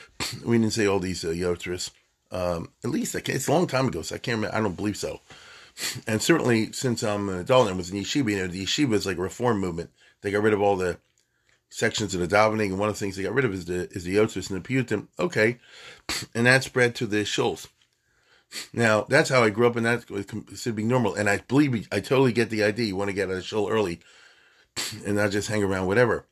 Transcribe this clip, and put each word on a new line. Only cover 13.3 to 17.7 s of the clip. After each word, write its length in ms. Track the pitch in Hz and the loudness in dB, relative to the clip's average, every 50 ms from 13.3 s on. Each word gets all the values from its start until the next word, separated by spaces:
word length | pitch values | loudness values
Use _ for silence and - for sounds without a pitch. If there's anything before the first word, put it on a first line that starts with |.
| 110 | 0
rid 100 | 139 131 | 0 0
of 100 | 113 95 | 0 -2
is 120 | 95 82 | -4 -4
the, 220 | 87 90 90 90 - | -4 -4 -4 -4 -6
is 140 | - 98 85 | -8 -8 -4
the 120 | 87 95 | 0 2
Yotzes 340 | 104 110 104 - 95 90 - | 2 2 2 0 -6 -8 -6
and 120 | 98 92 | -8 -8
the 60 | 85 - | -6 -2
Piyutim. 400 | 127 135 123 - 110 101 - - _ - | -2 -2 0 0 -2 -4 -4 -8 _ -4
Okay. 400 | 175 175 - 117 110 117 127 - _ - - - - - - - _ - - - - - - | -4 -2 2 2 2 2 0 -4 _ -20 -20 -20 -20 -20 -20 -18 _ -8 -8 -8 -8 -6 -2
And 120 | 113 120 | 2 4
that 180 | 123 131 135 131 | 6 6 4 2
spread 300 | - - 127 123 120 117 | 0 2 2 2 2 2
to 100 | - 123 | -2 -4
the 120 | 104 104 104 | -2 0 -2
shuls. 500 | 101 - - - 123 110 82 - - - | 0 0 -2 0 0 -2 -2 -4 -10 -20